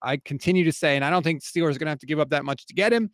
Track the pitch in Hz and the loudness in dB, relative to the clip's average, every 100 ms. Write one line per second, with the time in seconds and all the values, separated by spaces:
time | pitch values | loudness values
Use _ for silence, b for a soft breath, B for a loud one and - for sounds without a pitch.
0 | 120 139 - 139 170 185 160 - 156 139 | -4 -4 -4 -4 2 4 2 2 0 2
1 | 139 180 160 151 - 170 165 131 156 147 | 2 2 0 -2 -4 -2 0 0 -4 -6
2 | 143 156 143 147 139 139 - - 208 233 | -4 -2 0 0 -2 -6 -6 0 2 2
3 | 214 | 0